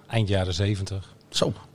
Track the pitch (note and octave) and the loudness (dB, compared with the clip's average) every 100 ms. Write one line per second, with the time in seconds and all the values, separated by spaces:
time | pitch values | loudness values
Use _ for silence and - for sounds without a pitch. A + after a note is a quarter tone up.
0 | - A#2 G#2 G2 F#2 E2+ G2+ G#2 G2 F#2+ | -4 0 2 2 2 0 0 0 -4 -8
1 | F#2 - - - - A2 - | -10 -18 -8 0 0 -2 -10